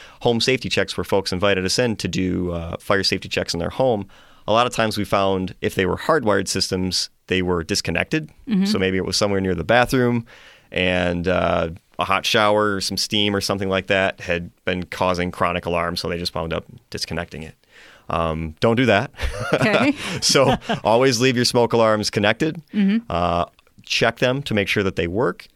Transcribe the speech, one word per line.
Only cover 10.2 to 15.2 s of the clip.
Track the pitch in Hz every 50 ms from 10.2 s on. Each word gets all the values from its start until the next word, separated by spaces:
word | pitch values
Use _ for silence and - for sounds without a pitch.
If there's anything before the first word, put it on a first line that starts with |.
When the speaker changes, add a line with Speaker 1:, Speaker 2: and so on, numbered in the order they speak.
| 117 - - - - - - - _ _
Speaker 1:
and, | - 90 90 92 90 90 90 87 87 87 85 92
uh, | 90 87 87 85 87 87 85 82 85 90 - _ _ -
a | 90
hot | 90 95 95 -
shower | - - 113 107 104 107 107 104 104 101
or | 95
some | 92 - 98 92
steam | - - - 107 104 104 101
or | 98
something | - - 101 95 101 95
like | 95 95 92
that | - 101 95 95 95 - -
had | - 87 85 87 87 87 - _ _
been | 92 92 90 87
causing | - - - 95 92 90 87